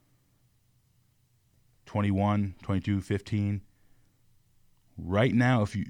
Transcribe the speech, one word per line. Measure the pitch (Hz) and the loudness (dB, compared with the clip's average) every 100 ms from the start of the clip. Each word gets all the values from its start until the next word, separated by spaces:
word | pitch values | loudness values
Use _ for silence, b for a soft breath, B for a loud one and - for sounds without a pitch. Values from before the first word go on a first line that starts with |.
| _ _ _ _ _ _ _ _ _ _ _ _ _ _ _ _ _ _ - | _ _ _ _ _ _ _ _ _ _ _ _ _ _ _ _ _ _ -6
twenty-one, | 107 101 98 101 104 98 92 | -2 0 2 2 0 -2 -6
twenty-two, | - 95 92 101 | -4 -2 0 -2
fifteen. | - 101 - 107 101 101 - _ _ - _ _ _ _ _ _ _ _ _ - | -2 -4 -2 -2 -2 -4 -8 _ _ -20 _ _ _ _ _ _ _ _ _ -14
Right | 82 98 131 | -2 2 4
now, | 117 123 127 | 4 4 2
if | 104 | 0
you, | 98 | -2